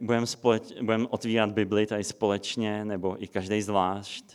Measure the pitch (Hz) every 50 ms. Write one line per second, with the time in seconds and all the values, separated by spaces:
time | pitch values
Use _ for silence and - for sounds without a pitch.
0 | 120 107 117 117 120 117 - - - 120 110 110 110 - - - 123 107 110 110
1 | 117 - - - - 113 110 113 107 104 101 110 104 92 104 104 107 104 107 104
2 | 101 - - - 110 101 101 101 - - - 123 110 107 104 107 107 107 101 92
3 | 92 95 98 - 101 - - 101 92 95 107 107 101 104 104 98 92 92 98 101
4 | 101 - - - - -